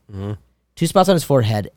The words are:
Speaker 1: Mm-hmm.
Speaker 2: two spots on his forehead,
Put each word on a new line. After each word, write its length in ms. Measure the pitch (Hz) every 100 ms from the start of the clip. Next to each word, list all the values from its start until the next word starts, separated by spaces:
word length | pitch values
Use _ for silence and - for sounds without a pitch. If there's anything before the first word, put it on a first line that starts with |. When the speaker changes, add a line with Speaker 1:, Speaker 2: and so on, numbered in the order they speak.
| _
Speaker 1:
Mm-hmm. 220 | 98 101 104 _ _ _ -
Speaker 2:
two 100 | 165
spots 220 | 196 185
on 60 | 180
his 80 |
forehead, 480 | - 139 110 107 95